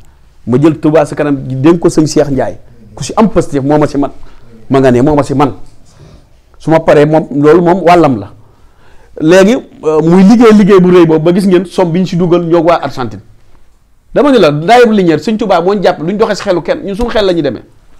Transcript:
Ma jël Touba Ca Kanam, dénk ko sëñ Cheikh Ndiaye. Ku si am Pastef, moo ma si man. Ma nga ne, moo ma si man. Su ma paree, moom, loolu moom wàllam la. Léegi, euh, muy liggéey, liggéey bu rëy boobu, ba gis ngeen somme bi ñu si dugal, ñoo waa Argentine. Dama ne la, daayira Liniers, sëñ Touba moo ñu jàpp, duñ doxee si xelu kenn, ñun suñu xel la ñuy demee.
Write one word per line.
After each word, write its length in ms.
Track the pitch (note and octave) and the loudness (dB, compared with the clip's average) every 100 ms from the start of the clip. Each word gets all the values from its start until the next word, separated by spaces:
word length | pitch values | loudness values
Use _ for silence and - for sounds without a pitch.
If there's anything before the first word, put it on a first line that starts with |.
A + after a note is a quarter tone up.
| - _ _ _ A2 | -20 _ _ _ -4
Ma 100 | B2+ | 0
jël 180 | D#3+ D3+ | 0 0
Touba 260 | D#3+ D#3+ D3 | 0 0 -2
Ca 100 | D3 | -4
Kanam, 200 | D3 C#3 | -4 -4
dénk 440 | B2 C3 D3 F3 | -6 -2 0 2
ko 100 | F3 | 0
sëñ 180 | D#3+ D#3 | 0 0
Cheikh 220 | D3+ C#3 | 0 -2
Ndiaye. 260 | C3 G#2 F#2 - - - - | -2 -6 -8 -20 -20 -20 -16
Ku 80 | |
si 80 | C#3+ - | -8 -2
am 100 | A3 | 0
Pastef, 320 | F3+ - C#3+ | 0 -4 -4
moo 160 | C3+ D3+ | -2 0
ma 100 | C#3+ | 0
si 100 | C#3+ | -2
man. 140 | C#3 - - - - - - | -6 -8 -18 -20 -20 -20 -2
Ma 100 | C3 | 0
nga 100 | C3+ | 2
ne, 100 | A#2+ | 2
moo 140 | C#3+ D3 | 2 0
ma 80 | |
si 100 | C3+ | -2
man. 180 | C3+ C3+ - - - - _ - - _ _ _ _ | -2 -4 -4 -16 -20 -20 _ -20 -20 _ _ _ _
Su 120 | D3 | -2
ma 100 | D#3+ | -2
paree, 260 | - D3 D3 | 2 2 2
moom, 220 | D#3 - C#3 | 0 -2 0
loolu 260 | D3 F3 | 2 4
moom 220 | E3+ F#3 | 2 0
wàllam 360 | E3 F3 D3+ A2 | 2 2 2 0
la. 120 | - - _ _ _ _ - - - - | -6 -20 _ _ _ _ -20 -20 -20 -6
Léegi, 360 | D3+ F#3+ G3 C4 - - | 2 4 4 0 -6 -8
euh, 180 | D#3 D#3 | -4 0
muy 220 | D#3+ F#3 | 2 4
liggéey, 300 | G3 A#3 A3+ | 4 6 6
liggéey 260 | G#3+ F#3+ F#3+ | 4 4 4
bu 120 | F3+ | 4
rëy 140 | F3+ D#3+ | 4 4
boobu, 200 | D#3+ E3 | 2 0
ba 80 | F3+ | 0
gis 80 | F#3+ | 0
ngeen 200 | F3 F3+ | 0 -2
somme 260 | - F3+ | -4 -2
bi 80 | F3 | -2
ñu 60 | F#3 | -2
si 100 | E3+ | -2
dugal, 300 | F3 F3 E3+ | 0 0 0
ñoo 160 | E3+ | 0
waa 160 | E3 E3 | 0 -2
Argentine. 380 | - C3+ A#2 G2+ _ _ _ - - _ _ _ _ | -4 -8 -10 -12 _ _ _ -20 -20 _ _ _ _
Dama 180 | F#3 C#4+ | -2 2
ne 60 | B3 | 2
la, 120 | D#3 | 2
daayira 400 | D3 E3+ B3 A3+ | 0 0 2 4
Liniers, 280 | G#3+ F3 D3+ | 2 0 -2
sëñ 180 | A#3 G#3+ | -2 -4
Touba 220 | G#3+ F3 | -2 -2
moo 120 | F3 G#3 | 0 -2
ñu 80 | |
jàpp, 180 | F#3 F3 | -2 -4
duñ 160 | D#3+ G#3 | -6 -4
doxee 180 | A3+ G3 | -4 -4
si 60 | |
xelu 180 | G3+ F3 | -4 -4
kenn, 220 | F#3+ E3+ F#3+ | -4 -8 -8
ñun 100 | G3 | -8
suñu 140 | A#3+ | -4
xel 160 | A3 G3 | -2 -2
la 80 | |
ñuy 80 | E3+ | -2
demee. 220 | C#3+ A2 - _ _ - | -4 -6 -16 _ _ -20